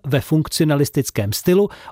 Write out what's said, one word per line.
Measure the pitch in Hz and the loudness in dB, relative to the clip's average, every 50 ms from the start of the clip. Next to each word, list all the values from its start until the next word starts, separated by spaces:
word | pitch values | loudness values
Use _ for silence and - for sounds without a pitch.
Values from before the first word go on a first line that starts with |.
| - | -2
ve | 139 135 135 | -2 -2 -2
funkcionalistickém | - - 156 156 151 - - - 165 156 147 143 143 - - - 135 - - - 104 101 | 0 0 0 0 0 0 0 0 0 2 2 2 0 0 0 -2 -4 -2 -2 -4 -4 -2
stylu, | 107 - - 180 180 190 202 196 - - - - | -4 -2 0 2 4 4 2 0 -2 -10 -20 -20